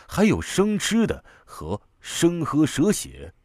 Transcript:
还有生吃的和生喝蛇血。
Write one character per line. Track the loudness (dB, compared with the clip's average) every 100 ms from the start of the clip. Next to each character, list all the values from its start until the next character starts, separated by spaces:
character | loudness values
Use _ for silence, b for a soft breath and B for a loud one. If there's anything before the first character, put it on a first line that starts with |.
| B
还 | 2
有 | 4 2
生 | -2 0 0 0
吃 | 0 0 0
的 | -2 b b b
和 | -14 -8 -8 _ _
生 | -12 0 2 2 -2
喝 | 0 0
蛇 | 2 2
血。 | 0 -4 -14 -18 -18